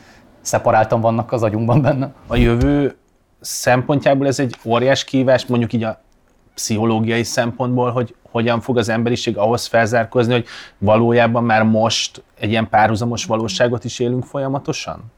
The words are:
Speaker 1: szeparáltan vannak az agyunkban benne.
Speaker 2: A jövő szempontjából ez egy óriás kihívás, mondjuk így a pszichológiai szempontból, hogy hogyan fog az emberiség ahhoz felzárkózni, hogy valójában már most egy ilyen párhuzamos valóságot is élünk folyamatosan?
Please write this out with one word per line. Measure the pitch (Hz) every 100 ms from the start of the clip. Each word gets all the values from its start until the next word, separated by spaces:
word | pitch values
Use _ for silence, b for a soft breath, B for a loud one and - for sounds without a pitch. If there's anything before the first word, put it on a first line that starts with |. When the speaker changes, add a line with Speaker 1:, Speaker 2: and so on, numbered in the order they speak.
| b b _ _
Speaker 1:
szeparáltan | - 117 123 110 113 117
vannak | 113 113 117
az | 123
agyunkban | 110 107 117 127
benne. | 135 135 135 - -
Speaker 2:
A | 120
jövő | 117 117 139 143 139 - _ _ _ _
szempontjából | - - 131 123 123 143 147 139 135
ez | 117
egy | 127 -
óriás | 113 117 127 135
kihívás, | - 131 131 123 -
mondjuk | 120 117
így | 117
a | 110 - _ _ _ _ _
pszichológiai | - - 107 113 110 110 117
szempontból, | 113 - 117 - 123 123 123
hogy | 123 117 - _
hogyan | 117 117 117
fog | - 120
az | 107
emberiség | 113 120 123 120 101
ahhoz | 107 123 -
felzárkózni, | 113 110 117 110 127 117
hogy | 123 B B B _
valójában | 98 110 117 120 117 120
már | 117 110
most | 110 110 110 - - - _ _
egy | 107
ilyen | 113 110
párhuzamos | 107 110 107 120 117
valóságot | - 110 113 - 120 120
is | 117 -
élünk | 120 127
folyamatosan? | - 139 135 139 156 - - 80 113